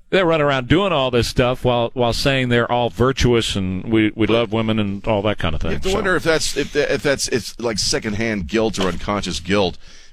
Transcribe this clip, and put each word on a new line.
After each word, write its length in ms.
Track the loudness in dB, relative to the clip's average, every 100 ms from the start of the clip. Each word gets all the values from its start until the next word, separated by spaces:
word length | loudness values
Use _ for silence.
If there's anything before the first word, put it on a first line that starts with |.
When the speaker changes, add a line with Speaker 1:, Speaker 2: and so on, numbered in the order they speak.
| _
Speaker 1:
they're 160 | 2 2
running 200 | 2 2
around 220 | 0 2
doing 240 | 2 2
all 180 | 0 2
this 180 | 2 0
stuff 360 | 2 0 0
while, 260 | 0 0 0
while 180 | 0 0
saying 360 | 2 0 0 2
they're 200 | 2 2
all 200 | 2 0
virtuous 640 | 2 0 2 4 4 2 -2
and 280 | -2 -4
we, 280 | 0 2 2
we 120 | 2 2
love 260 | 2 2
women 260 | 0 0 0
and 280 | -2 -4 -2
all 160 | 0
that 160 | 0 -2
kind 160 | -2
of 60 | -2
thing. 100 | -2
Speaker 2:
You 40 | -2
have 60 |
to 40 | -2
Speaker 1:
So. 40 |
Speaker 2:
wonder 200 | 0 0 0
if 60 |
that's, 320 | 0 0 0 -4
if, 200 | -2 -2
if 260 | 0 0
that's, 260 | 0 -2 -2
it's 300 | -4 -4 -6
like 200 | -4 -2
secondhand 680 | -2 -2 -4 -4 -2 -4 -2
guilt 300 | 0 0 0
or 100 | -2
unconscious 520 | -2 -2 -2 -4 -6
guilt, 360 | -2 0 0 -2 -14 -18 -20